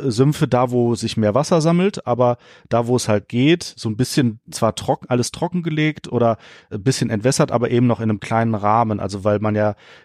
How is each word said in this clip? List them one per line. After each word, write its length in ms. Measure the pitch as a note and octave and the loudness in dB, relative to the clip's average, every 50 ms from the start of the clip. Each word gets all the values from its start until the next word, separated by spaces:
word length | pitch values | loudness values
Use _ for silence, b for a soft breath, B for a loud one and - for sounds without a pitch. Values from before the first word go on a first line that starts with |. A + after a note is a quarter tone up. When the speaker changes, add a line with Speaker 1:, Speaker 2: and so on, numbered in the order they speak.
| C3+ | -6
Speaker 1:
ne? 80 | C#3 | -4
Speaker 2:
Sümpfe 360 | A2 A2 C3 D3 D3+ - D#3+ B2 | 0 2 2 2 4 2 0 0
da, 240 | B2+ B2 B2+ B2 | 2 2 2 2
wo 220 | B2 B2 A#2+ A#2 A#2+ | 2 2 2 2 0
sich 240 | G#2+ A2+ A2 - A#2 | -2 -4 -4 -2 0
mehr 160 | G#2+ G#2 G2+ | 0 2 2
Wasser 260 | B2+ D3+ - F#3 E3 | 2 2 2 2 2
sammelt, 460 | D3 E3 E3+ F3 F#3 G3+ - - - | 2 2 2 2 2 0 -2 -4 -4
aber 320 | - A#2+ A#2 B2 B2 A#2+ B B B B B B - | -4 0 2 2 2 0 B B B B B B -2
da, 160 | - A#2 A#2+ | 0 0 2
wo 100 | A#2 B2+ | 2 0
es 140 | A#2+ - - | 0 2 0
halt 180 | G#2+ G#2 G2 - | 0 -2 -2 -2
geht, 460 | - A#2+ C3 D3+ F3 F3+ - - - | -2 0 2 2 2 0 -2 -10 -16
so 140 | - - A#2 | -8 -6 -6
ein 80 | G#2+ G#2 | -2 -2
bisschen 420 | B2+ - - D#3 B2+ A#2+ G#2+ A#2 _ - | -2 -2 0 0 0 0 -2 -4 _ -16
zwar 240 | - - A#2 A2 - | -6 -2 0 0 0
trocken, 320 | - G2+ - D3 - - - | -2 -4 -4 -4 -4 -2 -2
alles 220 | B2+ B2 A#2+ - | -2 -2 -2 -4
trockengelegt 760 | - - E3 E3+ F3 F3+ D#3+ E3 D#3 D3+ D3+ D#3 D3+ - - - | -4 -6 -6 -4 -4 -6 -6 -4 -4 -2 -2 -2 -4 -6 -10 -6
oder 260 | B2 A#2 A#2+ A#2 A2 B B B B B B B | -2 0 2 2 0 B B B B B B B
ein 140 | - G#2+ G2 | -12 -4 -2
bisschen 260 | C3+ C3 - C3 A2 | -2 0 0 -2 -2
entwässert, 420 | A2 G#2 G#2 C3 C#3 - D#3 B2+ | -2 0 0 0 2 2 0 0
aber 200 | - A#2+ A#2+ A#2+ | 0 0 0 2
eben 160 | B2 A#2+ B2+ A#2+ | 2 2 2 2
noch 120 | A2+ - | 2 0
in 100 | A#2 A2 | 0 -2
einem 100 | G#2+ G#2 | -2 -4
kleinen 340 | - - A2+ A2+ A2+ A2+ A2 | -4 -2 0 0 0 0 -2
Rahmen. 440 | G2+ G2+ G#2 G#2+ A#2 A#2 A2 G#2+ G2+ | 0 0 2 2 4 2 2 -2 -4
Also 240 | - G2 G2+ G2+ F#2 | -4 -6 -8 -2 0
weil 160 | G#2+ G#2 G#2 | 0 0 2
man 160 | G#2+ G#2+ G#2 | 0 0 0
ja, 200 | G#2+ G#2+ G#2 G2+ B B B B B B | 0 0 0 -2 B B B B B B